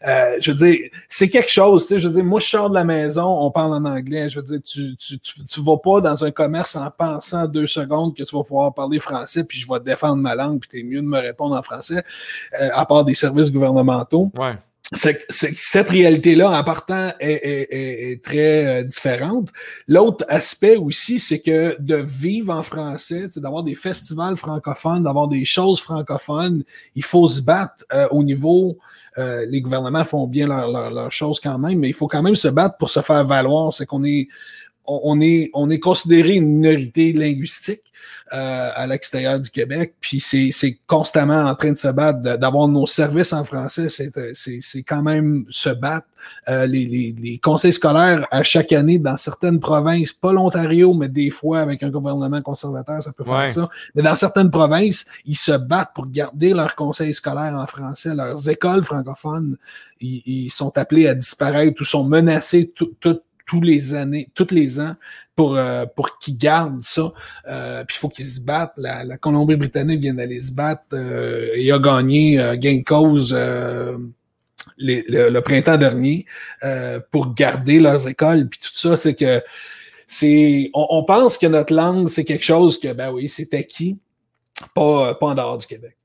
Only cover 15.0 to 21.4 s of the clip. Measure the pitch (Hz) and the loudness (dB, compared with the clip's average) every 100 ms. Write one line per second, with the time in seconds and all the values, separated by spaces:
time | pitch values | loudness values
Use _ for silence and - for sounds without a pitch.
15 | 156 147 - - 151 160 - 196 185 180 | 0 0 -2 -2 -2 -2 2 2 2 4
16 | 175 156 170 165 190 160 143 160 - 185 | 6 6 6 6 4 2 -2 -4 -6 -6
17 | 185 - 151 151 143 143 135 131 131 120 | -6 -6 -4 -4 -4 -6 -6 -8 -8 -8
18 | 123 123 - 147 151 156 143 127 127 - | -10 -12 -4 0 4 4 2 -2 -4 -4
19 | - 123 147 240 202 - - - - 160 | -4 -2 -2 -4 -4 -10 -20 -18 4 6
20 | 226 175 - 151 - - 202 226 151 - | 6 2 -2 -2 -2 2 4 4 2 -2
21 | - 240 - 151 | -2 -2 -2 -2